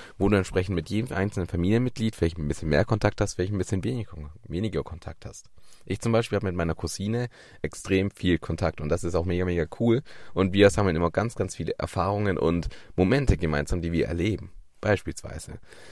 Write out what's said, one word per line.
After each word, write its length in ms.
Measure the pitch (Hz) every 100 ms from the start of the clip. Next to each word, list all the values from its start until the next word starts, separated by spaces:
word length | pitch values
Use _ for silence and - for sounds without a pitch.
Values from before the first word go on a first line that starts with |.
| - -
wo 120 | 95
du 80 | 101
entsprechend 360 | 92 95 90
mit 160 | 87 76
jedem 220 | 104 131
einzelnen 380 | 92 101 101 85
Familienmitglied 680 | 87 90 113 127 - 110 -
vielleicht 220 | 85 -
ein 100 | 73
bisschen 220 | 73 80
mehr 160 | 76 104
Kontakt 340 | 107 104 -
hast, 140 | 101
vielleicht 180 | - 92
ein 60 | 104
bisschen 260 | 90 98
weniger, 480 | 113 123 101 80 73 - -
weniger 360 | 85 107 73
Kontakt 420 | - 82 - - -
hast. 240 | - - - - -
Ich 160 | - 98
zum 140 | 117
Beispiel 240 | 113 117 101
hab 60 |
mit 120 | 95 87
meiner 200 | 82 78
Cousine 520 | 85 - 101 117 123 - - -
extrem 480 | - - - 95 98
viel 280 | - 90 82
Kontakt 420 | - 80 82 -
und 80 | 76
das 160 | 85
ist 120 | - 87
auch 100 | 90
mega, 180 | 90
mega 220 | 90 87 78 -
cool. 200 | 117 120 - - -
Und 200 | - 98
wir 160 | 98 101
sammeln 260 | 107 98 80
immer 160 | 85
ganz, 240 | - 120 -
ganz 220 | 92 -
viele 200 | 78 -
Erfahrungen 600 | 85 98 90 104 104 87
und 320 | 82 87 - - - -
Momente 400 | 92 135 123 98
gemeinsam, 460 | 80 73 76 87
die 100 | 82
wir 160 | 82 -
erleben. 460 | 85 101 98 - - - -
Beispielsweise. 800 | 107 101 - - - 78 - - - - -